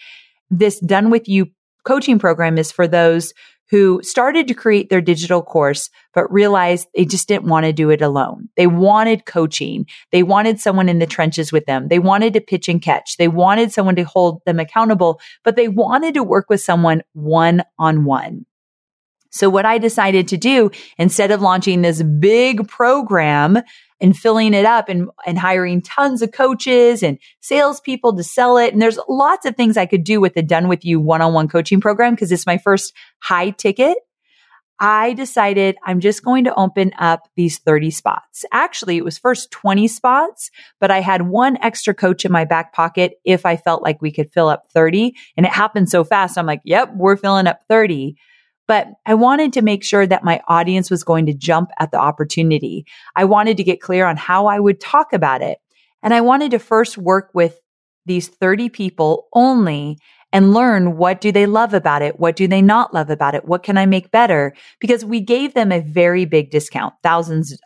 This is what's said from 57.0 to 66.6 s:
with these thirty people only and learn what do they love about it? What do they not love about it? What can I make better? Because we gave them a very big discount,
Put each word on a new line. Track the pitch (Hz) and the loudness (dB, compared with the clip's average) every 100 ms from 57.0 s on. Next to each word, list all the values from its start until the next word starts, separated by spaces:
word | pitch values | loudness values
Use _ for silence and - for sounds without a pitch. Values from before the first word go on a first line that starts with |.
| 180 190 196 | -2 -2 -2
with | 180 170 165 _ _ _ _ - | -2 -2 -2 _ _ _ _ -6
these | 180 175 | -6 -6
thirty | _ 185 208 240 | _ -2 0 -4
people | - 190 - 156 - - | -6 -8 -2 -2 -2 -2
only | 233 254 254 190 147 147 151 _ _ _ | 0 2 2 0 -2 -8 -12 _ _ _
and | 196 196 | 2 4
learn | 214 247 208 180 165 | 4 2 2 0 0
what | 180 185 | -2 0
do | 208 | 0
they | 202 202 | 2 2
love | 220 226 | 2 0
about | 196 156 147 | 0 0 -2
it? | 147 - | -2 -2
What | 170 165 | -2 0
do | 185 | 0
they | 190 | 2
not | 196 220 247 | 4 4 0
love | 170 151 | -4 -4
about | 151 143 143 | -2 -2 -4
it? | |
What | - 175 | -4 -4
can | 180 196 | -2 0
I | 196 | 0
make | 190 180 | 0 0
better? | 226 240 160 143 - - _ | 2 2 2 -2 -6 -20 _
Because | 220 240 | -2 -2
we | 214 233 | -2 -6
gave | 202 240 285 | -2 -2 -2
them | 262 208 | -2 0
a | 180 | -2
very | 151 160 175 180 | -2 0 0 0
big | 175 156 143 | 0 0 0
discount, | 151 | -4